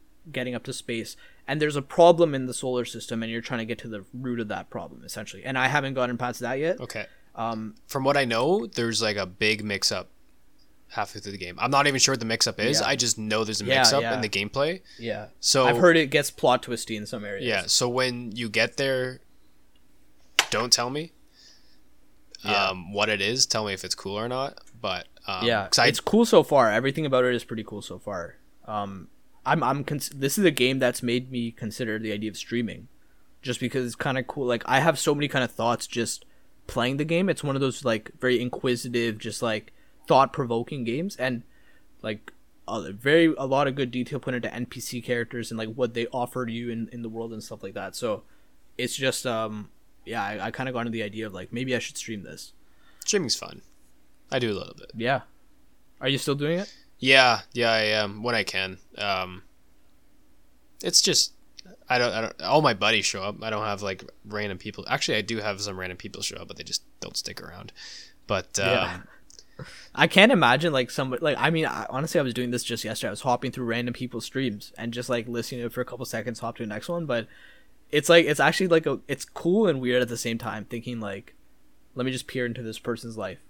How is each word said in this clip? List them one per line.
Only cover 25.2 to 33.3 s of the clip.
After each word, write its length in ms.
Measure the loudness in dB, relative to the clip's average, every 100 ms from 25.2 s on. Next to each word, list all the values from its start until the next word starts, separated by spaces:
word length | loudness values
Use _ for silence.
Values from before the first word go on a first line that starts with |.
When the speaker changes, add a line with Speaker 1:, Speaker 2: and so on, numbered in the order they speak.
| -8
Speaker 2:
um, 180 | -4 0
Speaker 1:
Yeah, 220 | 0 2
Speaker 2:
'cause 120 | 4
I 80 | 4
Speaker 1:
it's 120 | 2
cool 260 | 2 4 6
so 160 | 6
far. 300 | 6 6 6
Everything 340 | 4 2 0 2
about 200 | 4 4
it 100 | 2
is 80 |
pretty 200 | -2 -8
cool 180 | -8 -10
so 180 | -12 -12
far. 380 | -8 -6 -8 -12 -20 -20 -8
Um, 440 | -6 -6 -8 -14 -20 -20 -6 0
I'm, 180 | 2
I'm 200 | 2 0
cons-, 260 | -2 -6 -6
this 280 | -4 -2 4
is 80 | 4
a 60 |
game 280 | 4 2 4
that's 240 | 2 0
made 260 | 0 -2 -2
me 200 | -6 -6
consider 480 | -6 -8 -6 -4 -4
the 140 | -4
idea 160 | -4 -6
of 80 | -8
streaming, 500 | -4 -2 -2 -6 -16 -20 -20 -20 -20